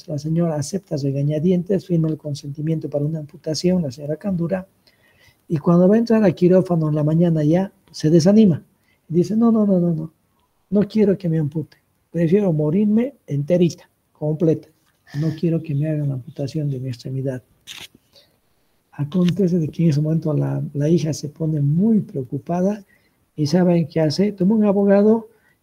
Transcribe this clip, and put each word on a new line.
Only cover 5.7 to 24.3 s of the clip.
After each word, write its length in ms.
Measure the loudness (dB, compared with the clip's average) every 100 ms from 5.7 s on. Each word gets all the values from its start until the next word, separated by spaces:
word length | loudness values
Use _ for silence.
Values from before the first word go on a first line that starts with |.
| 4 6
va 80 | 4
a 20 |
entrar 260 | 2 2
al 120 | 2 2
quirófano 540 | 4 4 2 0 0
en 60 | 0
la 80 |
mañana 400 | 2 2 2 2
ya, 280 | 2 2 0 _ _
se 200 | -4 2
desanima. 520 | 4 6 6 6 4 -4 _ _ _ -4
Dice, 280 | -2 0 2
"No, 160 | 2
no, 140 | 2 2
no, 140 | 2
no, 120 | 2
no, 220 | -2 -6 _ _ _ _ _ -4
no 120 | -2 0
quiero 300 | 2 2 0
que 120 | -2
me 100 | -2
ampute, 380 | -2 -4 -10 _ _ _ _
prefiero 420 | -2 2 2 2
morirme 600 | 0 0 0 2 0 -2 -6 -8
enterita, 640 | -6 0 2 2 -2 -18 _ _
completa, 540 | -8 -6 -2 0 0 -6 _ _ _ _ -6
no 100 | -6 -2
quiero 260 | -2 -2
que 100 | -4
me 160 | -4 -2
hagan 200 | -4 -4
la 40 |
amputación 560 | -6 -10 -10 -8 -6 -6
de 100 | -6
mi 100 | -8
extremidad". 520 | -10 -10 -8 -6 -8 -12 _ -20 -20 -20 _ _ _ _ _ _ _ _ _ _
Acontece 640 | -10 -4 0 0 0 0 0
de 120 | -2
que 140 | 0
en 60 | 0
ese 120 | 2
momento 320 | 0 -2 -2
la, 280 | -2 -2 -4 -6
la 140 | -4 0
hija 240 | 0 0
se 160 | -6 -10
pone 320 | -8 -4 -2
muy 400 | 0 0 2 0
preocupada 840 | -2 -8 -8 -10 -6 -2 -2 -4 -12 _ _ _ _ -6
y 120 | 0
¿saben 400 | 2 2 2 0
qué 140 | 0
hace? 320 | 0 0 -2